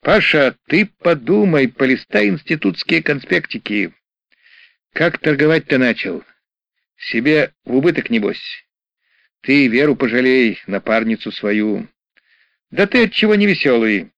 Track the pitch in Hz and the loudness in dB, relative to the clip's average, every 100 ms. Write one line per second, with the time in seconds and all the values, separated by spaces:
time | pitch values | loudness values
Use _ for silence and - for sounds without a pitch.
0 | - 202 - 156 135 - _ 170 208 _ | 2 0 2 2 0 -2 _ 0 0 _
1 | 175 160 120 202 202 151 131 - 135 131 | -2 0 0 2 2 2 0 0 0 0
2 | - 104 104 90 - 160 98 85 - 165 | -2 0 0 -2 -4 -2 -2 -4 -4 -2
3 | 160 143 - 85 - 113 - 104 85 _ | -2 -6 -2 -4 -4 -12 -6 -4 -4 _
4 | _ _ _ _ _ _ _ _ _ - | _ _ _ _ _ _ _ _ _ -2
5 | 170 - 156 143 151 160 - 135 127 110 | -2 0 -2 2 2 2 0 0 2 0
6 | 98 85 - _ _ _ _ _ _ _ | -6 -8 -12 _ _ _ _ _ _ _
7 | - 123 131 156 143 _ - 127 156 160 | -8 -4 0 0 0 _ -2 0 2 0
8 | - - 202 - - - _ _ _ _ | -2 -2 -2 -6 -14 -18 _ _ _ _
9 | _ _ _ _ - 139 131 117 147 127 | _ _ _ _ 0 2 4 2 0 0
10 | 131 120 127 131 117 - - 98 - 110 | 0 0 2 2 2 -2 -6 -8 -2 -2
11 | 113 110 - - 107 107 107 101 110 _ | 0 -4 -6 -8 -4 -2 -2 -4 -8 _
12 | _ _ _ _ _ _ _ - 202 254 | _ _ _ _ _ _ _ -2 0 2
13 | 226 - 214 208 202 180 143 120 113 101 | 0 0 2 2 2 0 2 2 2 0
14 | 80 | -4